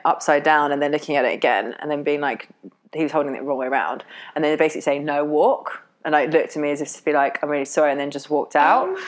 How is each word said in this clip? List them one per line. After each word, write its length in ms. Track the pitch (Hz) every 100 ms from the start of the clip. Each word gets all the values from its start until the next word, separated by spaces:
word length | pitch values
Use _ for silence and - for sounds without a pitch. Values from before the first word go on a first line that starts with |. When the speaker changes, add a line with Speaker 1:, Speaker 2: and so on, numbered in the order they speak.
| -
Speaker 1:
upside 360 | - - 147
down 300 | 151 151 147
and 80 | 143
then 100 | 147
looking 240 | 147 - 143
at 80 |
it 100 | 127
again 400 | - 139 107 110 -
and 100 | 151
then 120 | 147
being 180 | 151 147
like, 280 | 143 113 - _ - - _
he 80 | 151
was 100 | 156
holding 220 | 156 143
it 60 | 127
the 40 |
wrong 140 | 135 135
way 80 | 127
around. 380 | 135 80 - - - -
And 80 | -
then 120 | 151 156
basically 240 | 156 -
saying, 220 | - 143
"No, 200 | 147 143
walk." 580 | 151 151 202 262 - - - _
And, 80 | 151
like, 200 | 151 131
looked 240 | 156 - 156
at 60 |
me 100 | 147
as 80 | 147
if 120 | 143 -
to 80 |
be 80 | -
like, 280 | 147 139 -
"I'm 60 | 147
really 140 | 147
sorry," 280 | 139 - 151
and 80 | 139
then 100 | 143
just 180 | 143 139
walked 280 | 147 123 151
out. 320 | 151 233 359
Speaker 2:
Oh 40 |
my 80 | 381